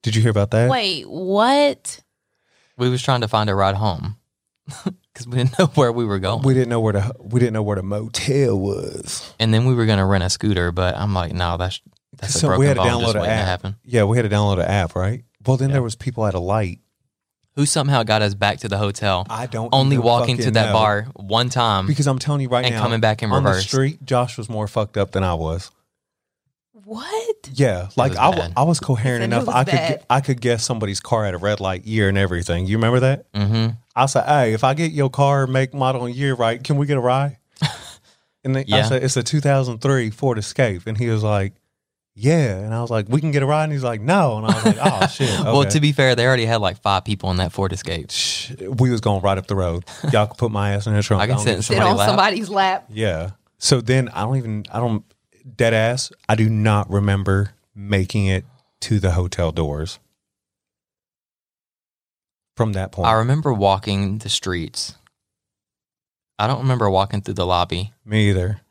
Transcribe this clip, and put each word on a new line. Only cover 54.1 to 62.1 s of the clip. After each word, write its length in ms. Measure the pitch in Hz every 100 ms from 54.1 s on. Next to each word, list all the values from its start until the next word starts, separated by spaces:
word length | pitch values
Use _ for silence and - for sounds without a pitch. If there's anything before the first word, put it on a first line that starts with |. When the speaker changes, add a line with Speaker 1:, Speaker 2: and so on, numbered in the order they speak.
| -
Speaker 1:
don't 140 | 107 135
even, 280 | 113 107 -
I 80 | 110
don't, 240 | 120 107 - _ _ _ 131 110
dead 180 | 117 113
ass, 360 | 113 127 - - -
I 40 | 110
do 140 | 110
not 400 | 110 107 104 101
remember 600 | 101 101 98 98 98 101 - _ 101
making 500 | 101 101 92 107 98
it 180 | 95 - _ _ _
to 180 | - 107
the 120 | 92
hotel 400 | 87 90 - 85
doors 480 | 78 78 73 80 - _ _ _ _ _ _ _ _ _ _ _ _ _ _ _ _ _ _ _ _ _